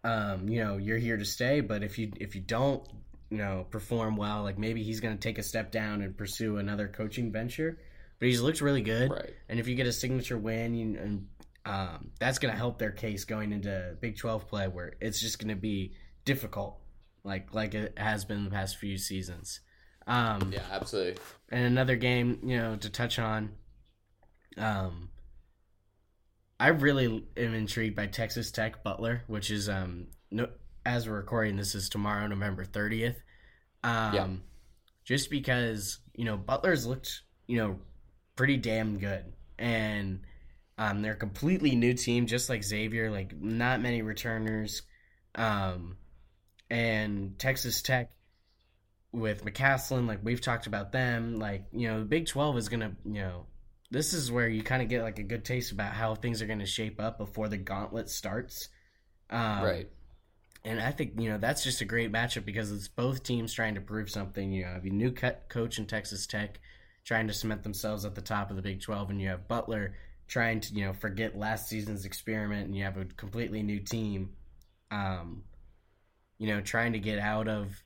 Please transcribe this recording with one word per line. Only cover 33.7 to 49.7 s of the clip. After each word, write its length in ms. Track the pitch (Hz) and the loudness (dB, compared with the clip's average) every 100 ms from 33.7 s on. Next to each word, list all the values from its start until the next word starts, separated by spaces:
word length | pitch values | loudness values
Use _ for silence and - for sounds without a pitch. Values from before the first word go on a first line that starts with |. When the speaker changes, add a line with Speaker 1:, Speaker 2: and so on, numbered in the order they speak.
| _ | _
Speaker 1:
Um, 320 | 120 113 110 | 2 2 4
Speaker 2:
Yeah. 140 | 101 92 92 - - - - _ _ | 4 2 -2 -8 -18 -20 -20 _ _
Speaker 1:
just 260 | - 139 139 | 0 0 2
because, 680 | 143 - 123 120 107 98 - - | -2 2 2 2 0 -4 -8 -12
you 100 | - | -2
know, 120 | 117 104 | 0 0
Butler's 500 | 95 135 185 160 117 | 0 2 4 4 2
looked, 360 | 131 - - - _ - | -2 -4 -10 -12 _ 0
you 100 | 117 | 2
know, 240 | 107 95 - - - - _ - | 2 -2 -8 -20 -20 -20 _ 2
pretty 200 | 135 139 | 4 4
damn 420 | 113 110 110 104 | 4 2 2 0
good. 340 | 98 92 87 - - - | -2 -2 -6 -14 -16 -4
And, 600 | 120 113 107 104 98 92 - - - - _ - | 0 2 2 0 -2 -4 -8 -16 -18 -20 _ -2
um, 240 | 110 101 | 0 0
they're 100 | 107 | -2
a 40 | 101 | -2
completely 580 | 107 95 147 185 151 | -4 0 2 6 6
new 200 | 123 120 | 8 6
team, 320 | 123 - 120 117 | 4 4 4 4
just 220 | 120 - | 2 2
like 160 | 117 | 0
Xavier, 460 | 101 107 110 113 110 | 0 0 0 0 0
like, 240 | 101 95 | 0 -4
not 460 | 71 98 113 123 127 | -4 -2 2 4 4
many 220 | 123 120 | 2 0
returners. 800 | 110 107 117 110 110 110 107 - - - _ _ _ | 0 -2 -2 0 0 0 -2 -6 -10 -20 _ _ _
Um, 640 | - 113 104 95 90 85 90 - - - _ _ _ _ | 0 2 4 2 -2 -6 -12 -16 -20 -20 _ _ _ _
and 680 | 117 117 110 107 104 98 98 | 0 2 2 2 -2 -4 -2
Texas 440 | 131 131 123 104 | 0 2 0 0
Tech 280 | - 131 120 - _ _ _ _ _ _ _ _ _ | 2 2 2 -10 _ _ _ _ _ _ _ _ _
with 320 | 120 110 104 | 0 0 0
McCaslin, 600 | 104 101 135 | -2 4 6